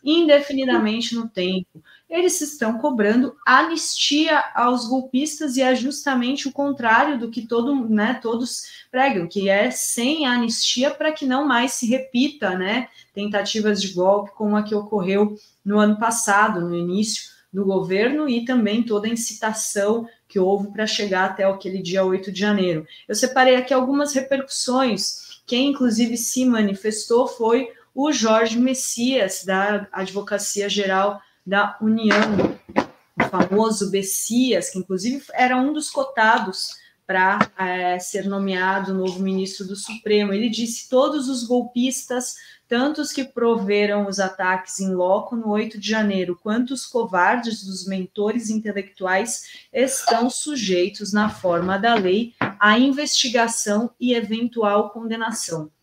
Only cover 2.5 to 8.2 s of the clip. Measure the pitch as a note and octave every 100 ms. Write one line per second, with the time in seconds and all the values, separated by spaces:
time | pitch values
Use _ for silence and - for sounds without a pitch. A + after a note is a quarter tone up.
2.5 | - A3 A#3 D4 B3 G#3 A#3 B3+ - -
3.5 | C4 D#4+ E4 - - - D4 E4 D4+ -
4.5 | - A#3+ B3 A3 C4 B3+ B3+ D4+ - D4+
5.5 | B3 B3+ B3+ B3 C#4 - B3+ A#3+ C#4 C#4
6.5 | - C#4+ C#4 A#3 A3+ D4 C#4 A3+ A#3+ A3
7.5 | A#3 A#3+ C#4+ A3 G#3+ G#3+ B3+